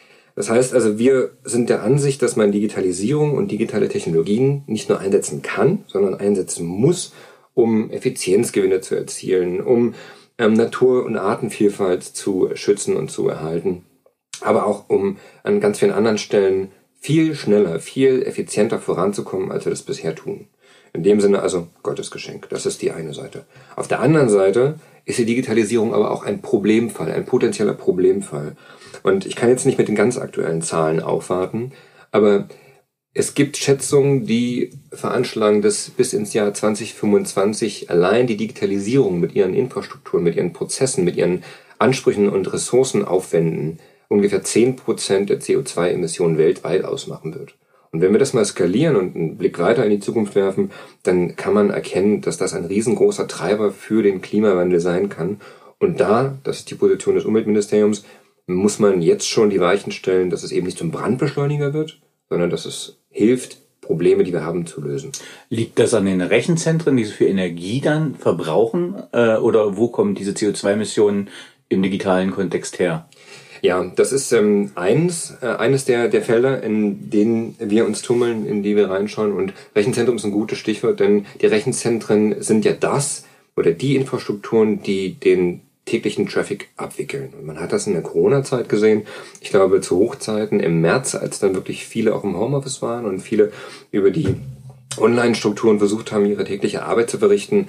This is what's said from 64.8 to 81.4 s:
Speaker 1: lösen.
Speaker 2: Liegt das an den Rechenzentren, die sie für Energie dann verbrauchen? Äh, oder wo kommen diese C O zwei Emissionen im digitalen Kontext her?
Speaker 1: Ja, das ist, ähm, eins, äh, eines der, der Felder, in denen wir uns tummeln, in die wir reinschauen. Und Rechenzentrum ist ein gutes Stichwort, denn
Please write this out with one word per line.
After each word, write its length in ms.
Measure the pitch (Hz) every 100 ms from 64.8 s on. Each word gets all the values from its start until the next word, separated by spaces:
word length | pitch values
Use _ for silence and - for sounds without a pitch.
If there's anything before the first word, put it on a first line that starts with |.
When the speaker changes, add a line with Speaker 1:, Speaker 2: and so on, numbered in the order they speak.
Speaker 1:
lösen. 300 | 73 69 69 - - - -
Speaker 2:
Liegt 300 | 110 113 -
das 160 | 110
an 100 | 110
den 160 | 98 92
Rechenzentren, 760 | 87 110 147 165 165 160 160 131
die 80 |
sie 80 | 107
für 140 | - 117
Energie 540 | 98 90 85 90 127
dann 340 | 156 151 156
verbrauchen? 800 | - 113 87 80 82 113 175 175 196 -
Äh, 240 | 120 117 110
oder 420 | 113 110 107 95
wo 100 | 117
kommen 260 | - 110
diese 200 | 95 98
C 140 | 92 104
O 40 |
zwei 200 | 95 101
Emissionen 580 | 107 101 - 104 101 101 - - _ -
im 140 | 92
digitalen 480 | 95 95 101 92 95
Kontext 480 | 90 92 87 - -
her? 300 | 90 80 - _ - - - -
Speaker 1:
Ja, 300 | - 90 90 -
das 160 | 104
ist, 180 | 135 -
ähm, 400 | 117 104 101 101 -
eins, 640 | 92 131 175 170 - -
äh, 60 | 123
eines 380 | - 123 135 135
der, 220 | 120 117
der 140 | 110
Felder, 400 | 104 117 131 104
in 480 | 110 107 104 98 -
denen 460 | 107 113 113 113 -
wir 280 | 107 107 107
uns 160 | 107
tummeln, 440 | - 120 120 113 101
in 160 | 104
die 140 | 101 104
wir 140 | 95
reinschauen. 420 | 95 104 - -
Und 200 | 92 98 - -
Rechenzentrum 420 | - 104 113 117 113
ist 80 |
ein 60 | 101
gutes 280 | 104 107 117
Stichwort, 420 | - 107 117 101
denn 240 | 101 104 101 -